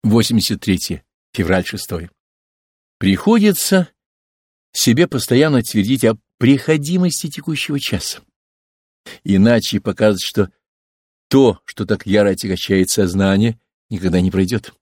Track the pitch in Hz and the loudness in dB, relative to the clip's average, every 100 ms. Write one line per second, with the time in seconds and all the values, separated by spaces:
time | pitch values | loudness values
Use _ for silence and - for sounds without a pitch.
0 | 107 113 107 113 - 101 - 90 - 80 | 2 2 2 0 -2 -4 -2 -2 -4 -10
1 | _ _ _ - 85 92 92 107 - 85 | _ _ _ -6 -2 -2 -2 -10 -10 -10
2 | 87 _ _ _ _ _ _ _ _ _ | -12 _ _ _ _ _ _ _ _ _
3 | 95 95 - 226 208 185 - 190 175 _ | 0 2 2 4 4 0 0 0 0 _
4 | _ _ _ _ _ _ _ - - 117 | _ _ _ _ _ _ _ -2 2 2
5 | 175 135 - 123 156 135 - 110 101 131 | 2 -2 0 2 4 0 0 -2 0 0
6 | 113 110 _ _ 123 139 - 156 143 180 | 0 -2 _ _ 2 2 0 -2 0 0
7 | 180 - 151 - - 147 - 143 - 92 | -2 -2 -10 -10 -8 -8 -6 -6 -4 -6
8 | - - _ _ _ _ _ _ _ _ | -8 -12 _ _ _ _ _ _ _ _
9 | - - - 95 110 117 - 101 - 95 | -20 -12 0 2 4 2 0 -6 -6 0
10 | 107 95 - - 95 _ _ _ _ _ | 0 0 -4 -4 -4 _ _ _ _ _
11 | _ _ _ 135 127 95 - - 104 101 | _ _ _ 4 4 2 -14 -12 -4 -4
12 | 104 104 101 92 101 92 - 95 92 - | 0 2 2 0 -4 -6 0 0 2 0
13 | 95 95 98 98 113 117 _ _ _ 101 | 0 0 2 2 0 -4 _ _ _ -6
14 | 92 90 92 95 92 110 - _ | -2 0 0 0 -2 -4 -8 _